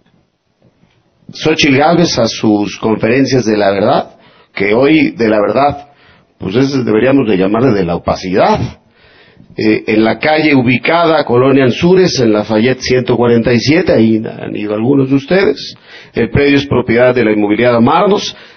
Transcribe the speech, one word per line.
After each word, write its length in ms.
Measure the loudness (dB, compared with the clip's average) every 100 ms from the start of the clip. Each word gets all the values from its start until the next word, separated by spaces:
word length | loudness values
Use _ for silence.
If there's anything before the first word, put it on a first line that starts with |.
| _ _ _ _ _ _ _ _ _ _ _ _ -20
Xóchitl 460 | -6 -4 0 2 2
Gálvez 400 | 2 2 0 0
a 100 | -4
sus 500 | -2 0 0 -2 -4
conferencias 680 | -4 -2 0 0 0 0 0
de 100 | 0
La 160 | 0
Verdad, 440 | 0 0 0 -4 -12 _ _ _
que 200 | -6 -2
hoy 380 | 2 2 2 0
de 180 | -2 0
La 100 | 0
Verdad, 500 | 0 0 0 -2 -12 _ _ _ _ -14
pues 160 | -6 -2
es, 280 | 0 -2
deberíamos 440 | -2 0 2 2 2
de 80 | 0
llamarle 360 | 0 0 0
de 120 | 0 -2
la 100 | -4
opacidad. 640 | -4 -6 -2 0 2 0 -4 -10 _ _ _ _ _ _ -16 -4
Eh, 280 | 0 0 0
en 180 | 0
la 140 | 0 0
calle 380 | -2 0 2 2
ubicada, 680 | 2 0 0 0 2 0 0
Colonia 380 | 2 2 2 2
Anzures, 540 | 0 2 2 2 0
en 140 | 0
Lafayette 480 | 0 0 0 0 -2
ciento 340 | -2 -2 0 0
cuarenta 380 | 2 2 2
y 60 | 0
siete, 340 | 2 0 2
ahí 280 | 2 2 0 -4
han 300 | -10 -10 -8
ido 180 | -6
algunos 360 | -4 0 0 0
de 60 | -2
ustedes. 600 | 0 0 0 -2 -8 -18 -20 -20 -10
El 180 | -6 -2
predio 260 | 0 2 0
es 80 | 0
propiedad 480 | -2 0 2 2
de 100 | 2
la 100 | 0
inmobiliaria 460 | 0 0 0 2 2
Marnos. 560 | 2 2 2 0 -4 -14 -20